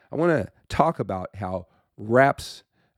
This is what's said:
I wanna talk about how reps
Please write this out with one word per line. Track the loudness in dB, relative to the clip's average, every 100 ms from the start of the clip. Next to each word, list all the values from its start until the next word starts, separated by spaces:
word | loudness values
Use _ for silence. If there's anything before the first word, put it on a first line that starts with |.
| _
I | 0
wanna | 2 2 0 _ -4
talk | 0 0 -2
about | -6 -8 -8 -8
how | -8 -8 -10 _ _ -14
reps | 2 4 4 2 -8 -16 _ _ _